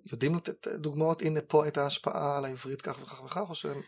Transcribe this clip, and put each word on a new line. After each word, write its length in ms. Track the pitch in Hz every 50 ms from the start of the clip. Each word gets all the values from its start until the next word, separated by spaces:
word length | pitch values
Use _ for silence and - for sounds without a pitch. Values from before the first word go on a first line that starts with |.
| - -
יודעים 220 | 120 117 131 147 165
לתת, 340 | 170 - - - - - -
אה, 80 | -
דוגמאות, 460 | 160 151 151 143 151 156 165 165 -
"הנה 180 | - 156 156 151
פה 240 | 151 - - 151 151
הייתה 220 | 151 143 147 143
השפעה 520 | 143 - - - - - 165 147 143 143 139
על 60 | 139
העברית 380 | 135 131 127 - 131 139 -
כך 200 | - - 127 -
וכך 200 | 135 - - - 131
וכך", 200 | 131 - 185 208 175
או 60 | -
שהם 260 | - - 147 143 139 -